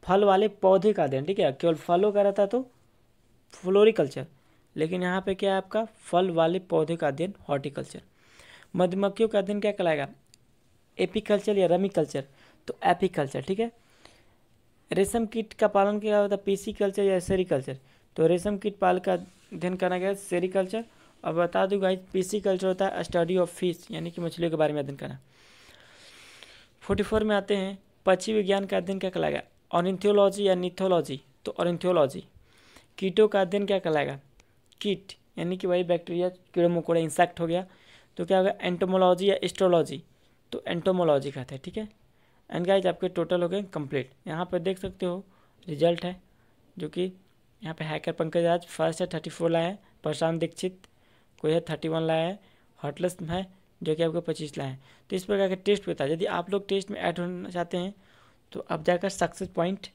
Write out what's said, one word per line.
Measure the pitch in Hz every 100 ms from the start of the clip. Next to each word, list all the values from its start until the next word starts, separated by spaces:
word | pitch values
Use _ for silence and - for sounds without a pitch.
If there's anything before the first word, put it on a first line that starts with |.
फल | - 190
वाले | 208 190 208
पौधे | 208 190 190 202
का | 196
अध्ययन, | 147 131
ठीक | 143 196
है, | 160
केवल | 131 170
फलों | 156 - 175 208
का | 202
रहता | 202 196 202
तो | 240 262 _ _ _ _ _ _ _ _
फ्लोरिकल्चर, | - 180 196 214 214 143 139 135 _ _ _ _ -
लेकिन | 160 180
यहाँ | 180 185 190
पे |
क्या | 190 196
है | 190
आपका, | 190 214
फल | 220 _ - 175 190
वाले | 165 165 185
पौधे | 185 160 156 165
का | 151
अध्ययन | 135 180 202 -
हॉर्टिकल्चर। | 143 143 143 - - - _ _ - - - - 180
मधुमक्खियों | 180 190 202 196 226
का | 214
अध्ययन | 190 208
क्या | 208
कहलाएगा, | 202 175 156 139 - _ _ _ _ _ _ _ -
एपीकल्चर | 185 220 214 208 202 202
या | 180
रमिकल्चर, | 180 196 - 147 143 135 _ - _ -
तो | -
एपीकल्चर, | - 175 185 170 139 135
ठीक | 135 196
है। | 233 - _ _ - _ _ _ _ _ _ _ _
रेशम | 170 196 233 220
कीट | 226 220
का | - 214
पालन | 208 196 208
क्या | 214 208
होता | 202 202
है, | 202
पीसीकल्चर | 196 208 202 202 190
या | 202 185
सेरीकल्चर, | 170 190 185 143 135 135 _ _ _ -
तो | 160
रेशम | 175 190 202
कीट | 208 202
पालन | 185 185
का | 185
अध्ययन | 180 185 _ _ 180 175 185
करना | 180 180
क्या | 190
है, |
सेरीकल्चर। | 202 - 180 185 190 190 220 226 _ - _
अब | 170
बता | 165 175 190 190
दूं | 202
गाइस, | 190 185 185
पीसीकल्चर | 190 185 208 196 185 190
होता | 185 196
है | 180
study | 170 175 165 185
of | 175
fish, | - 180 165 -
यानी | 165 165
कि | 170
मछलियों | 170 165 170
के | 160
बारे | 151
में | 147
अध्ययन | 139 139
करना। | 139 131 _ _ _ - - - - - - - - - - - - _
फोर्टी | - 196
फ़ोर | 196 220
में | 214 208
आते | 196 202
हैं, | 190 196 _ _ -
पक्षी | 185 202
विज्ञान | 214 190 196
का | 196 190
अध्ययन | 175 190
क्या | 190
कहलाएगा, | 180 160 143 - _ _
ऑर्निथोलॉजी | 175 175 185 202 208 202 196
या | 196
निथोलॉजी, | 185 180 170 190 175 151 139 _ _
तो | - -
ऑर्निथोलॉजी। | 175 170 175 180 139 131 - - _ _ _ - _ -
कीटों | 190 175 214
का | 208
अध्ययन | 190 202 202
क्या | 196
कहलाएगा, | 180 156 143 139 _ _ _ _ _ _
कीट, | 208 180 - - _ -
यानी | 170 185
कि | 190
वही | 180
बैक्टीरिया, | 175 170 170 175 180
कीड़े | 180 _ - 175
मकोड़े, | 175 160 165
इंसेक्ट | 160 147 175 175
हो | 170
गया, | 170 185 - _ - _ -
तो | 175
क्या | 190
होगा, | 190 -
एंटोमोलॉजी | 180 175 185 185 185 180 196
या | 190
एस्ट्रोलॉजी, | - - 190 170 147 - - _ _ _ _
तो | - -
एंटोमोलॉजी | 170 160 185 170 143 143
कहते | 135 127
हैं, | 135
ठीक | 180 202
है। | 214 _ _ _ _ _ _
And | - 175
गाइस, | 196 185
आपके | 170 185
टोटल | 185 165 180
हो | 175
गए | 190
कंप्लीट। | 196 160 139 143 127 _ -
यहाँ | 160 175
पर | 180
देख | 170 185
सकते | 190 180 185
हो | 180 196 _ _ _ -
रिजल्ट | 147 165 170
है, | 180 185 _ _ _ _ _ -
जो | 156
कि | 170 185 185 _ _ _ _
यहाँ | 170
पे | 160
हैकर | 156 156 -
पंकज | 160 160 170
राज | 170 175 170
फर्स्ट | - 160 160
है, | 175
थर्टी | 165 160
फ़ोर | - 170
लाए | 165
हैं, | 170 202 _ _
प्रशांत | 156 151 165 165
दीक्षित | 165 - 185 185 - _ _ _ _ _
कोई | 156
है, | 165
थर्टी | 165 151 165
वन | 160
लाया | 160 160 165
है, | 202 _ _ _ _
हॉटलेस | 143 143 175 170
है, | 160 175 190 _ _ _
जो | 156
कि | 156
आपको | 165 165
पच्चीस | 165 160 151 143
लाए | 139
हैं। | 135 _ - _
तो | 185
इस |
प्रकार | 185 202 196
के | 185
टेस्ट | 196 202 196
होता | 165
है। | 139
यदि | 165
आप | 190 180 175
लोग | 196 202
टेस्ट | 196 190
में | 202
ऐड | 180 170
होना | 175 180 190
चाहते | 180 175 180
हैं, | 185 208 _ _ _ _ _
तो | - -
आप | 165
जाकर | 156 175 196
सक्सेस | - 170 - 185
पॉइंट | 185 170 190 -